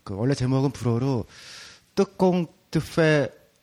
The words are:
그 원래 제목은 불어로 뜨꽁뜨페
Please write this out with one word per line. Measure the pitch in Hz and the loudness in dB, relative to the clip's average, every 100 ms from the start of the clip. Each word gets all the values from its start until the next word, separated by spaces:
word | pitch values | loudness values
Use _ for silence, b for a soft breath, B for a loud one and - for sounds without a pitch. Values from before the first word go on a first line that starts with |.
그 | - 98 | -10 -4
원래 | 127 | -2
제목은 | 139 127 135 139 | -2 0 0 0
불어로 | - 120 117 135 123 - B B B B B _ | -2 -2 0 0 -2 -4 B B B B B _
뜨꽁뜨페 | - 196 - 185 180 165 _ _ 165 - - 156 151 131 - _ _ | -2 -2 2 2 2 -2 _ _ -4 -2 2 4 4 0 -6 _ _